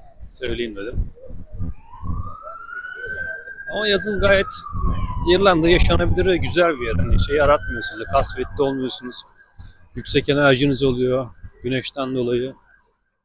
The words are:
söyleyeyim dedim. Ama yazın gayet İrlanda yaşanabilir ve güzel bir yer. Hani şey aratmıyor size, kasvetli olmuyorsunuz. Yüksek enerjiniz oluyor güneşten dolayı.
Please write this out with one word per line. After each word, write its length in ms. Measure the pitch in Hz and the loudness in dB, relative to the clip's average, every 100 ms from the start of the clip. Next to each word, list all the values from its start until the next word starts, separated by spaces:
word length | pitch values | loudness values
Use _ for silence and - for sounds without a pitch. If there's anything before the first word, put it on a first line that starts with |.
| - - - | -18 -18 -16
söyleyeyim 460 | - 127 117 120 101 | -8 -4 -2 -4 -6
dedim. 340 | 104 - - 480 508 - - - - - 906 1017 1077 1077 1077 1077 1077 1077 1077 1077 1077 1077 1077 1077 1077 1077 - - 880 | -6 -4 -4 -6 -12 -12 -10 -6 -6 -6 -12 -10 -6 -6 -6 -10 -14 -14 -14 -14 -12 -12 -10 -10 -10 -10 -14 -16 -10
Ama 140 | 196 214 | -4 -2
yazın 320 | 196 208 196 | -2 -2 0
gayet 280 | 196 196 196 - - - 1077 1047 1017 - - | 2 2 0 -6 -8 -2 0 0 -2 -2 2
İrlanda 380 | 180 196 175 165 | 4 6 4 4
yaşanabilir 560 | 175 - 170 175 - 185 | 6 6 4 4 2 2
ve 120 | 175 | 2
güzel 420 | - 170 175 143 | 2 2 2 2
bir 60 | 117 | 0
yer. 80 | 107 | 0
Hani 240 | 120 117 | 4 4
şey 220 | - 143 | 4 4
aratmıyor 400 | 143 147 - 117 | 4 4 2 -6
size, 220 | 107 110 | -6 -8
kasvetli 600 | 110 139 131 131 123 - | -2 0 0 -2 -4 0
olmuyorsunuz. 580 | 139 135 127 - 123 - - _ _ - - - - - | 0 0 -4 -6 -12 -12 -16 _ _ -20 -20 -20 -16 -12
Yüksek 340 | - 147 135 | -2 0 2
enerjiniz 540 | 143 143 131 143 127 | 4 6 6 4 2
oluyor 460 | 135 123 127 127 123 - - - 123 | 2 2 2 0 -2 -10 -18 -10 -4
güneşten 500 | 131 - - 131 131 | -4 -4 -6 -4 -2
dolayı. 400 | 120 123 127 131 _ _ _ _ _ _ | 0 0 -2 -8 _ _ _ _ _ _